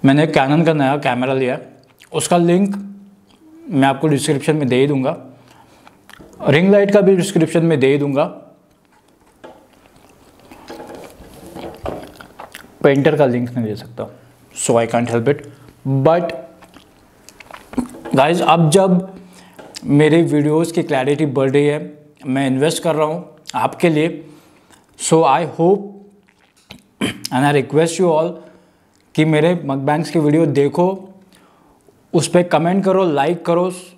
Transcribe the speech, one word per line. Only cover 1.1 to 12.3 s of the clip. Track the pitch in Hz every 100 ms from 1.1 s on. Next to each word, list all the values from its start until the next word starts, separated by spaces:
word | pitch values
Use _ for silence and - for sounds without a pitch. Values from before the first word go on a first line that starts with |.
| 123 127
लिया | 135 127
है, | 143 - - _ _ _
उसका | 156 - 175
link | 170 175 202 - - - - _ _ _ - - 294
मैं | 156 135
आपको | 135 160
description | 143 - 143 151 151
में | 135
दे | 123
ही | 143
दूँगा, | 139 131 170 - - - - - _ - _ _ - - - 196
Ring | 143 185
light | 202 202
का | 208
भी | 185 190
description | 165 175 156 175
में | 165 151
दे | 131
ही | 143
दूँगा। | 143 135 175 - - _ _ _ _ _ _ _ _ _ - - _ _ _ _ _ _ _ _ - - - - - - - - - - - - - - - - - - -